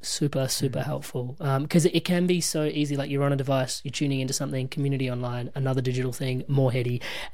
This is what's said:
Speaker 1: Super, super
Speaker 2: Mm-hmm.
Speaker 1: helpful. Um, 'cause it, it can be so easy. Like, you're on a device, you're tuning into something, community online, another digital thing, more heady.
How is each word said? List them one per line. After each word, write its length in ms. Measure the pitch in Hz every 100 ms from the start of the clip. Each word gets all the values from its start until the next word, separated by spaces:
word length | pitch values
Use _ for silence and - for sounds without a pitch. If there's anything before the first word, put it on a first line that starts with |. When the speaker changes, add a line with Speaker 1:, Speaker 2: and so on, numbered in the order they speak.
Speaker 1:
Super, 480 | - - 143 131 131
super 300 | - 139 143
Speaker 2:
Mm-hmm. 100 | 151
Speaker 1:
helpful. 480 | 139 - 127 123 143
Um, 280 | 139 135 147
'cause 180 | 175
it, 100 | 170
it 120 | 170 170
can 200 | 175 180
be 140 | 180
so 240 | - 156
easy. 320 | 151 151 143 143
Like, 140 | 147
you're 140 | 139
on 80 | 143
a 20 | 139
device, 460 | 135 135 123 -
you're 80 | 139
tuning 280 | - 147 135
into 120 | 131
something, 360 | - 143 135 131
community 420 | 147 139 135 131
online, 400 | 123 123 123 117
another 280 | 135 131 131
digital 300 | 127 127 127
thing, 300 | 120 131 127 -
more 240 | 139 131
heady. 300 | 123 120 123 - - -